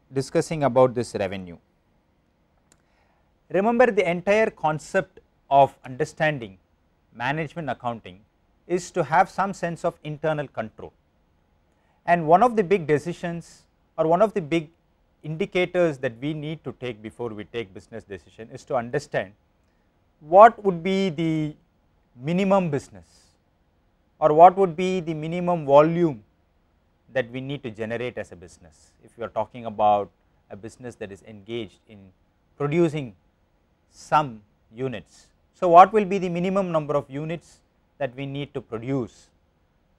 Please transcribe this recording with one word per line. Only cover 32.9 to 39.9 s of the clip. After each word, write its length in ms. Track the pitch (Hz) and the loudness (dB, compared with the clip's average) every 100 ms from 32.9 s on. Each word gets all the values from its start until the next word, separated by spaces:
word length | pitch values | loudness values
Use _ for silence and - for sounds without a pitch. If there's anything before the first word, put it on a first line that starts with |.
| 151 123 95 _ _ _ _ _ _ _ | -2 -12 -16 _ _ _ _ _ _ _
some 500 | - - 151 147 110 104 _ _ | -20 -2 -2 -2 -8 _ _ _
units, 540 | 113 131 107 - - _ _ _ | -10 -8 -8 -14 -20 _ _ _
so 140 | - 180 | -6 6
what 260 | 170 196 | 10 10
will 120 | 214 190 | 6 0
be 120 | 196 | -4
the 120 | 180 | -4
minimum 420 | 170 185 190 185 | -4 -2 -2 -2
number 240 | 160 143 143 | -4 -2 -4
of 140 | - | -4
units 500 | 139 156 165 - - _ _ _ - | -10 -8 -10 -14 -20 _ _ _ -10
that 160 | 135 123 | -10 -10
we 100 | 139 | -10
need 280 | 139 139 | -10 -10
to 60 | 135 | -12
produce 720 | - 113 120 139 104 - _ _ _ _ _ _ _ | -12 -12 -6 -6 -6 -12 _ _ _ _ _ _ _